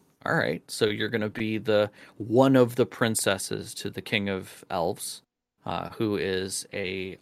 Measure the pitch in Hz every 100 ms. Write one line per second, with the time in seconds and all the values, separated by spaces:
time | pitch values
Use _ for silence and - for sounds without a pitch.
0 | _ _ - 165 - - - - 110 107
1 | 107 113 107 117 110 110 110 104 104 -
2 | - - 107 113 135 131 120 123 117 -
3 | 117 110 107 95 - 107 101 - 98 98
4 | - 110 101 95 90 - - 92 85 -
5 | - - _ _ _ _ - 87 85 -
6 | 110 101 92 92 95 - - 101 92 95
7 | 95 -